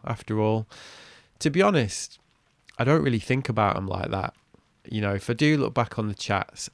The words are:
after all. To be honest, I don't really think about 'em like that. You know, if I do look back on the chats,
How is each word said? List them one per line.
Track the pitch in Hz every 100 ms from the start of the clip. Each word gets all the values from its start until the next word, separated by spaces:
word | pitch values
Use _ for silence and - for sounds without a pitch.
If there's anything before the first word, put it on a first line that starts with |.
after | - 113 - 107
all. | 107 110 110 - - - - - _ -
To | 156
be | 156
honest, | 202 170 104 - - - _ _ _ _ - -
I |
don't | 127 160
really | 139 113
think | - 131 127
about | 110 104 101
'em | 95
like | 95 -
that. | 98 - - _ _ _ _ -
You | 107
know, | 101
if | 98 -
I |
do | 120 147 151
look | 117
back | 120 110 -
on | 107
the |
chats, | 98 - 101 - - -